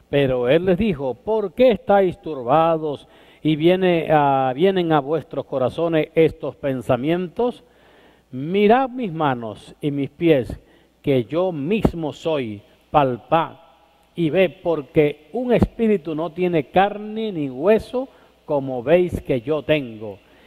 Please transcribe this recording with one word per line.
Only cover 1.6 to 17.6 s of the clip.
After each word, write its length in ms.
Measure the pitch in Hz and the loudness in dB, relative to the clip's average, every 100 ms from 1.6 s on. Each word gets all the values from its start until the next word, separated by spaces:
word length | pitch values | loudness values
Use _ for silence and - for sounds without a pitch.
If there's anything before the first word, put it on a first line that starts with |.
| 254 | 4
estáis 500 | 202 - 202 185 - | 4 2 2 2 -2
turbados 880 | 165 139 120 151 165 165 156 139 - _ _ _ | -10 -8 2 2 4 0 -2 -8 -12 _ _ _
y 120 | 151 151 | -2 2
viene 520 | 165 185 185 170 151 | 2 2 2 0 2
a, 400 | 156 143 135 131 127 | 2 4 2 0 0
vienen 360 | 190 190 170 | 0 0 0
a 80 | 156 | 0
vuestros 460 | 135 156 - 143 - | 0 -4 -6 -10 -6
corazones 640 | 139 127 - 165 160 151 - | -2 -2 -2 -2 0 0 2
estos 400 | 156 - 147 - | 2 0 -10 -8
pensamientos? 1080 | 143 131 117 123 143 175 180 - 240 - _ _ _ _ _ _ _ | -6 -6 -2 -2 -2 -4 -4 -4 -4 -6 _ _ _ _ _ _ _
Mirad 580 | 127 151 196 208 247 269 | -10 -4 2 4 4 2
mis 240 | 247 220 | -6 -8
manos 600 | 160 151 123 113 101 - - | -4 -2 -2 -6 -12 -18 -8
y 120 | 151 | -6
mis 180 | 143 131 | -4 -6
pies, 500 | - 170 143 107 - _ _ _ _ | -2 2 2 0 -10 _ _ _ _
que 220 | - 131 107 | 0 0 0
yo 260 | 151 185 | -2 -2
mismo 600 | 160 139 214 - 170 156 | -4 -4 0 0 0 -8
soy, 520 | - 170 151 117 104 - _ _ | -6 -4 -4 -4 -10 -16 _ _
palpad 640 | 151 135 120 - 160 147 117 _ _ _ _ _ - | 2 2 0 -2 -2 -2 -8 _ _ _ _ _ -4
y 160 | 165 | 0
ve, 180 | 170 180 | 2 2
porque 800 | - 175 156 139 160 147 - _ | 0 -4 -4 0 2 2 0 _
un 220 | 226 247 | -6 0
espíritu 640 | 214 - - 226 202 160 151 | 2 2 2 0 0 -2 -6
no 160 | 170 | -6
tiene 400 | 160 180 165 131 | -4 -2 0 0
carne 600 | 180 202 208 214 220 220 | 0 0 -2 -10 -8 -6
ni 160 | 175 139 | -6 -6
hueso, 600 | 127 | -2